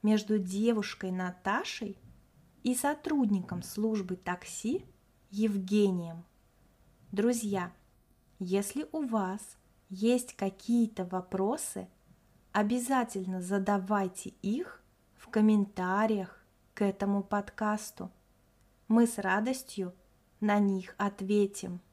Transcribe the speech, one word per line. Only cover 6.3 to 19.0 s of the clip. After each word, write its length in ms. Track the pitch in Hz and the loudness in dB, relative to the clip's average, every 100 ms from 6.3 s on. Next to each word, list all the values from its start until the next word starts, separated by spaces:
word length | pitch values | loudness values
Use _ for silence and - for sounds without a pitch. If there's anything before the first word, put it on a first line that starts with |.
| _ _ _ _ _ _ _ - | _ _ _ _ _ _ _ -8
Друзья, 600 | 196 220 233 214 196 175 - _ _ _ _ _ _ | 0 2 2 0 -2 -4 -10 _ _ _ _ _ _
если 480 | 180 190 202 277 311 | 0 0 0 -6 -6
у 100 | 320 | -4
вас 560 | 277 220 190 196 - - _ _ _ | -2 0 -2 -6 -12 -20 _ _ _
есть 460 | 185 220 247 247 - | -2 2 2 0 -4
какие-то 680 | 196 196 - 240 226 - 180 | -6 -4 0 2 2 0 -4
вопросы, 840 | 185 185 190 196 302 - - 180 _ _ - _ _ _ | -4 -4 -2 0 -2 -6 -8 -12 _ _ -20 _ _ _
обязательно 880 | 208 208 247 240 262 233 196 185 185 | -2 0 0 2 0 0 -4 -4 -6
задавайте 880 | 180 196 190 202 185 208 190 - - - | -2 0 2 0 2 0 0 -6 -14 -6
их 420 | 190 240 370 - _ _ _ | -2 -2 -4 -12 _ _ _
в 140 | _ - | _ -4
комментариях 1120 | 214 214 214 202 - 180 196 220 208 185 - _ _ _ | 4 6 6 2 -2 0 2 2 0 -2 -12 _ _ _
к 80 | - | -2
этому 400 | 202 196 202 202 | 0 0 0 0
подкасту. 880 | 190 202 202 - 214 214 - - 185 _ _ _ _ _ _ _ _ | 0 -4 -4 -4 -2 -2 -6 -12 -14 _ _ _ _ _ _ _ _
Мы 200 | 226 | 6